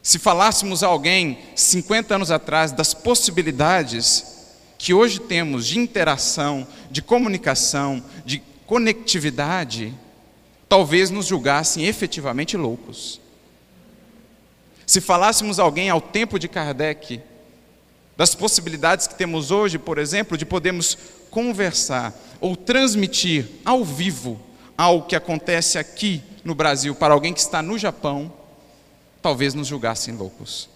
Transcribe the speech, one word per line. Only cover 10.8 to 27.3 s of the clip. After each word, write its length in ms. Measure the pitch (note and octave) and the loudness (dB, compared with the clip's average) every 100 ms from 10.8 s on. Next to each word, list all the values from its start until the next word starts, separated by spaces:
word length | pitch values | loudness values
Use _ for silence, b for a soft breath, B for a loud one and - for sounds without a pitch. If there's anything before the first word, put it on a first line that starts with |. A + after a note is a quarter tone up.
| D#3 E3+ F#3+ | 6 4 2
nos 160 | G3+ F3+ | 0 -2
julgassem 580 | F3+ B2+ C#3+ D#3 E3 | 0 2 2 0 0
efetivamente 720 | E3+ G#3+ G3 - C#3 B2 D#3 G3 | -2 -2 -6 -4 -4 -4 -4 -2
loucos. 640 | C3 B2 - A#2 - - _ _ _ _ _ - - - - - _ _ _ _ _ b - | -4 -4 -12 -14 -14 -14 _ _ _ _ _ -20 -20 -20 -20 -20 _ _ _ _ _ b 0
Se 140 | F#3+ | 0
falássemos 580 | - F3 G3+ A3 G#3+ F#3+ | 4 4 6 2 0 2
a 40 | |
alguém 280 | F3 D3 F#3+ | 2 2 0
ao 100 | E3 | 0
tempo 380 | - G#3 A3+ G3+ | 0 -2 -2 -4
de 100 | E3 | -4
Kardec 720 | F#3 D3 C3 D3+ D3+ - A#2 - - - _ _ _ _ _ _ - | -4 -4 -2 -4 -4 -10 -14 -14 -20 -20 _ _ _ _ _ _ 0
das 180 | F#3 | 0
possibilidades 720 | - G3+ - E3 D#3+ D#3+ F#3 - | 2 -2 -2 -4 -2 0 2 -2
que 80 | |
temos 360 | - F3+ D#3+ C#3 | -6 -4 -4 0
hoje, 280 | G3+ G#3 D#3+ | 0 0 -2
por 200 | - D3+ | -6 -4
exemplo, 400 | D3 G3 G#3+ D#3+ | -2 -4 -4 -6
de 80 | D#3+ | -4
podermos 500 | F3+ E3+ F3+ E3 - B B - | -2 -2 -2 -4 -6 B B -8
conversar 840 | A3 A#3+ G3+ F#3+ - - B2+ A#2 - B B | -4 -4 -2 -2 -2 -2 -4 -4 -10 B B
ou 160 | F#3 F3 | -6 -4
transmitir 880 | - B3+ C4+ G#3 F#3+ - F3+ D3+ A2+ - | 0 2 2 2 0 0 0 0 -2 -8
ao 200 | - B3+ | 0 0
vivo 560 | F#3+ C#3 F#3 C3 B2 A2 - B B - | 0 -2 -4 -4 -8 -10 -14 B B 0
algo 300 | F3 F3 - | 4 4 2
que 80 | |
acontece 640 | E3+ - D#3+ - E3+ E3 E3 | -4 -2 -6 -2 0 0 -2
aqui 440 | D3+ - G#3 E3 - - | -6 -4 -4 -4 -8 -14
no 120 | E3 | -8
Brasil 400 | D3 D#3 C#3 C#3+ | 0 0 0 -2
para 180 | C#3 D#3 | 0 4
alguém 220 | D3 D#3+ | 4 4